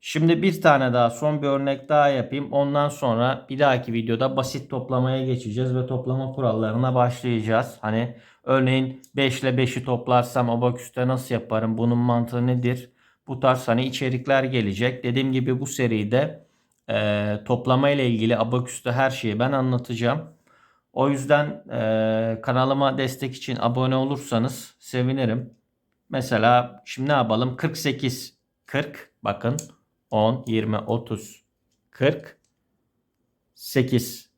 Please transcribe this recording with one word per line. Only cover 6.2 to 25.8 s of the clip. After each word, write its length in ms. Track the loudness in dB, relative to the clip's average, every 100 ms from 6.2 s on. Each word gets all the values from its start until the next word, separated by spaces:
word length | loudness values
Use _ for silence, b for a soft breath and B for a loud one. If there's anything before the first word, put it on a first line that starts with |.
| -2
kurallarına 640 | 0 0 2 0 2 2
başlayacağız. 840 | 4 2 2 -2 0 2 0 0 -6
Hani 360 | -2 -2 -2 B B B
örneğin 600 | 0 2 4 2 0 -6 -10 0
beş 240 | 0 2
ile 160 | 0 2
beşi 280 | 0 0
toplarsam 680 | -2 -4 2 2 2 0 0
abaküste 580 | 2 0 -2 -8 -4 -2
nasıl 260 | -2 -2
yaparım? 440 | -6 -2 -2 0 0
Bunun 200 | 0 2
mantığı 480 | 2 2 0 -2 0
nedir? 440 | 0 0 -4 -8 b b b -12
Bu 140 | 0
tarz 280 | 2 2 2
hani 180 | 0 0
içerikler 580 | -2 -4 -4 2 2
gelecek. 600 | 2 0 -2 0 -2 -2
Dediğim 280 | -2 -2 0
gibi 280 | 0 0 -2
bu 60 | -4
seride, 800 | -2 0 0 0 0 0 -6 b b b b -4
e, 480 | -2 0 0 -2 -4
toplama 460 | -2 -2 2 2 4
ile 160 | 2 0
ilgili 320 | 2 2 2
abaküste 540 | 0 0 -4 -8 -4
her 180 | 0 0
şeyi 280 | 0 -4 0
ben 140 | 0
anlatacağım. 680 | 0 0 -2 -2 -2 0 -2 -6 -20 b b b b b
O 160 | 0 0
yüzden, 560 | 0 2 2 2 -6 -8
e, 680 | -4 0 0 0 0 -2 -4
kanalıma 580 | -2 0 2 2 0 0
destek 360 | -4 -4 -8
için 220 | -8 -8 -2
abone 360 | 0 0 0 0
olursanız 800 | -2 -4 -2 -2 -2 -4 -16 _
sevinirim. 760 | -8 -2 0 0 0 -2 -6 _ _ _